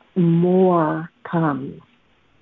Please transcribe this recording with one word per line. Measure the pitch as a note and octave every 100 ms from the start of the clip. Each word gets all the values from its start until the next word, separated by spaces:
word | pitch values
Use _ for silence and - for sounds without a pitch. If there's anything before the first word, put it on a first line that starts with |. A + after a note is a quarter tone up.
| _ F#3+
more | E3+ E3 F3+ F#3 F#3 F3 D#3 D#3+ E3+ _
comes. | - E3+ D#3+ C3+ C#3 D#3+ - _ _ _ _ _